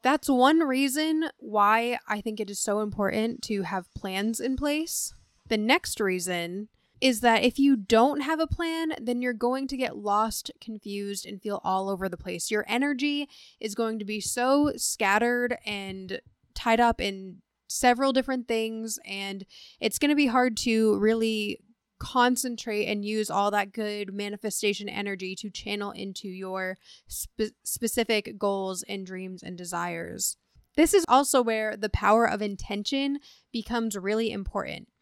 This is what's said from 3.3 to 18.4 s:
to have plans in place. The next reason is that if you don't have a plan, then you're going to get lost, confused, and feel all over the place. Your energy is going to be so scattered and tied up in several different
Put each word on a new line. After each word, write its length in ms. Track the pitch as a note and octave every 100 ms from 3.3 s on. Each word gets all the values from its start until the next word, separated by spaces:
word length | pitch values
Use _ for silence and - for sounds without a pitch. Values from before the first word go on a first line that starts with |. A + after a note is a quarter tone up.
| -
to 180 | - G#3
have 300 | E3+ F#3+ F3+
plans 440 | - G3 F#3+ G#3+ A3+
in 180 | B3+ C4
place. 580 | C#4+ D4+ E4 - - - _ _ -
The 80 | G#3+
next 420 | G#3+ E4 - -
reason 680 | G3+ F#3 F3 F3 E3+ F#3 G#3+ _ _ _
is 200 | C4 A3
that 220 | A#3+ A3+
if 160 | B3 -
you 180 | C#4 C4
don't 440 | F#3+ A3+ C4 C#4+
have 200 | C#4 D#4+
a 60 | D#4+
plan, 460 | - E4 E4 D#4+ D#4
then 220 | A3+ B3
you're 100 | B3
going 340 | A3 A#3+ C4 C4+
to 80 | C4+
get 180 | C4 G3+
lost, 540 | G#3 G#3 A3 - - -
confused, 640 | - G#3+ G#3 G3+ G3+ G3+
and 160 | - G3
feel 220 | G#3+ G3+
all 240 | - F#3+ F#3+
over 220 | F#3+ F#3+
the 80 | F3+
place. 320 | F#3 F3 -
Your 160 | G#3+ -
energy 600 | A#3 C#4+ C4 D4 C#4+ C#4+ - - _
is 160 | A3
going 240 | G#3 A3+ A3+
to 60 |
be 160 | G3+ G#3+
so 520 | - B3 B3 C#4+ D4 -
scattered 800 | - - G3+ G#3 A#3+ A#3+ A#3+ A#3+
and 560 | - G3+ G3 F#3+ F#3 F#3+ _ _ _
tied 260 | - A#3 A3+
up 200 | A#3 A3+
in 380 | G3+ G3 F#3+ F3+ _ _ _
several 460 | - B3 B3 C4+
different 340 | C4 C4 B3+